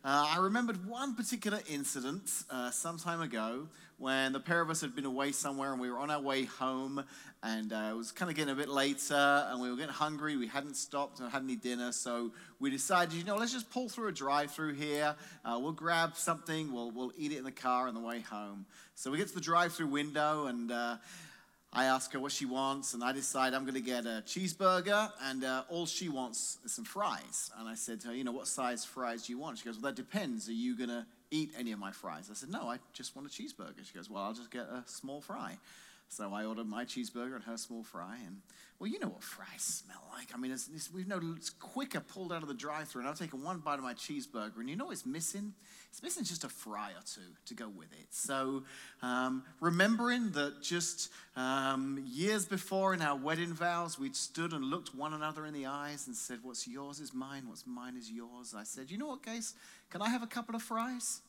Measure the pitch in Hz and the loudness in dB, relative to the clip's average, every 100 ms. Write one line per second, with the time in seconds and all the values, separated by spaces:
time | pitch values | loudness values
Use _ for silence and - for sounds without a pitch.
0 | 135 143 147 170 190 226 240 190 190 240 | 8 8 8 6 6 6 2 0 -4 -4
1 | 277 233 233 240 214 208 - 143 139 139 | -2 -2 -2 0 0 0 0 -2 0 0
2 | 127 165 - - - 131 123 123 170 170 | 0 -2 -2 -4 -2 -2 0 0 -2 -2
3 | 170 170 156 113 110 127 156 - - - | -2 0 0 0 0 -2 -6 -14 -20 -4
4 | 131 135 135 135 165 170 160 156 147 123 | 4 6 6 2 4 4 6 2 0 0
5 | 139 131 139 135 143 139 139 131 123 123 | 0 2 2 2 0 0 0 2 0 0
6 | 147 147 139 135 127 - 131 131 135 139 | 2 2 4 4 2 2 2 2 0 -2
7 | 135 - - - 110 110 107 110 107 110 | -4 -12 -16 -6 -2 0 0 0 0 -2
8 | 113 - 180 151 147 135 143 139 139 139 | -4 -2 0 2 2 2 2 4 4 4
9 | - 143 143 143 113 127 123 123 151 135 | 4 8 10 8 6 0 0 0 -2 2
10 | 151 151 151 143 117 139 143 131 - 143 | 0 2 0 2 2 0 -2 -6 -2 0
11 | 139 - 123 135 131 120 123 123 123 120 | -2 -4 -2 -2 0 0 0 0 0 0
12 | 127 120 117 - - - 139 135 - 180 | 0 0 0 -4 -18 -2 0 2 6 6
13 | 170 165 180 208 233 254 226 254 247 - | 6 2 0 2 2 0 -4 -2 -2 -2
14 | 214 160 139 147 147 - 156 143 151 147 | -2 0 4 6 4 0 0 0 2 4
15 | 147 147 - - 113 117 139 156 165 165 | 4 2 -10 -8 -2 0 0 0 4 6
16 | 170 - - 160 - 160 151 120 120 113 | 4 2 0 2 0 0 0 -2 -2 -2
17 | 127 - 147 151 131 127 131 127 127 113 | -4 -2 -2 -2 -4 -2 2 4 2 0
18 | 117 117 110 104 104 101 98 - - - | -2 -4 -4 -6 -6 -8 -12 -16 -20 -6
19 | 131 151 202 180 165 170 175 165 156 143 | -2 0 0 -2 6 6 6 4 2 2
20 | 147 147 151 156 143 120 117 120 120 - | 2 4 4 4 2 0 0 0 0 -2
21 | - - - - - _ _ 120 131 131 | -8 -16 -16 -20 -20 _ _ 4 6 6
22 | - 139 139 - 135 127 135 139 135 120 | 2 -2 -2 0 0 2 2 2 -2 0
23 | 123 135 127 135 131 131 131 131 120 123 | 0 2 0 4 4 4 2 0 0 0
24 | 117 113 - 180 185 165 190 185 180 208 | 0 -2 -2 0 0 6 6 6 6 4
25 | 214 - 135 131 131 131 - 170 165 - | 4 -2 -2 0 2 0 0 -2 0 0
26 | 175 139 123 - - - 233 - 220 196 | 0 0 0 -2 -2 -4 -6 -6 -4 0
27 | 202 92 - - - 107 113 113 - 110 | 2 0 -2 -4 -4 -6 -8 -4 -4 -4
28 | 117 120 127 123 - - 123 120 - 131 | -4 -2 -2 -2 -2 0 0 0 -4 -2
29 | 123 117 117 123 151 113 120 110 139 131 | -2 -2 -4 -4 -4 -6 -8 -2 -2 -4
30 | 127 208 165 113 107 113 123 117 120 120 | -4 -2 0 -2 -2 0 0 0 -2 -4
31 | 113 - _ 156 151 - 117 104 98 95 | -6 -18 _ -2 0 -2 -4 -2 -6 -6
32 | 95 78 95 104 135 185 120 120 - - | -8 -8 -10 -10 -6 -4 -2 -4 -8 -12
33 | 123 135 143 - 294 - 85 - - 87 | -10 -10 -10 -8 -10 -10 -12 -12 -14 -12
34 | 95 101 98 113 117 123 117 123 123 - | -6 -2 -2 -4 -8 -8 -6 -8 -8 -10
35 | 131 143 - 208 92 - - - - - | -8 -8 -8 -8 -6 -10 -16 -20 -20 -20
36 | _ - 101 101 110 110 110 107 123 127 | _ -8 -4 -2 -2 -2 -4 -4 -4 -4
37 | 113 120 123 131 113 113 - 117 110 90 | -4 -4 -6 -6 -8 -8 -6 -8 -8 -8
38 | 90 117 101 98 - - - _ 202 381 | -8 -8 -10 -12 -16 -20 -20 _ -4 -2
39 | - - - - 95 - - - - 92 | -4 -4 -12 -12 -12 -4 -4 -4 -8 -16
40 | - - 123 120 127 131 135 156 151 180 | -12 -12 -8 -4 -2 -2 -6 -8 -8 -4
41 | 185 190 165 160 - - - 254 269 147 | -2 0 0 -2 -8 -10 -6 -4 -2 -2
42 | - 190 180 170 151 123 143 151 147 127 | -4 -8 -4 -2 -2 -4 -2 -4 -4 -4
43 | 127 151 165 131 151 180 151 143 127 120 | -4 -2 -4 -4 -4 -2 0 0 -2 -4
44 | - 147 117 117 107 107 123 180 320 185 | -4 -4 -4 -4 -4 -4 -4 -2 -4 -4
45 | 123 151 160 202 208 - - - - - | -4 -2 -2 -2 -6 -8 -20 -20 -18 -10
46 | 349 349 196 170 139 - 110 107 147 90 | -6 -2 -2 -2 -6 -8 -8 -4 -4 -6
47 | - - 90 - - 113 113 95 78 76 | -10 -12 -12 -16 -12 -8 -8 -8 -14 -18
48 | 78 - - 135 135 135 135 - - - | -10 -4 0 2 2 0 -4 -14 -16 -6
49 | 123 123 127 131 - - 165 170 202 226 | 0 2 4 0 -4 0 4 6 6 6
50 | 240 247 220 143 143 143 - 170 165 - | 4 4 2 2 2 0 0 0 0 -2
51 | - - - 131 131 135 135 135 135 139 | -6 -8 -10 -2 2 4 4 2 2 -2
52 | 135 127 196 214 170 190 - 190 190 180 | -4 0 4 4 2 -2 2 4 6 6
53 | 156 139 143 160 170 165 175 170 170 156 | 4 4 2 2 0 2 2 2 0 -2
54 | 135 - - - 170 160 131 170 147 131 | -2 -2 -4 0 0 0 0 0 -2 -4
55 | 151 156 151 151 156 147 135 143 147 147 | -4 0 -2 -2 -6 -4 -4 -4 -4 -6
56 | 131 113 - 120 127 117 123 131 143 143 | -6 -6 -6 -6 -6 -6 -6 -6 -8 -8
57 | 147 127 135 139 123 113 127 123 123 127 | -6 -6 -6 -6 -8 -10 -8 -8 -8 -8
58 | 110 117 120 123 117 107 107 - 135 202 | -8 -10 -10 -12 -10 -10 -8 -8 -6 -4
59 | 302 269 226 226 226 - - - _ 180 | -4 -6 -6 -6 -6 -8 -20 -20 _ -2
60 | 214 247 233 240 233 226 - 226 240 247 | 2 2 0 -4 -4 -6 -2 0 0 -2
61 | - - | -4 -4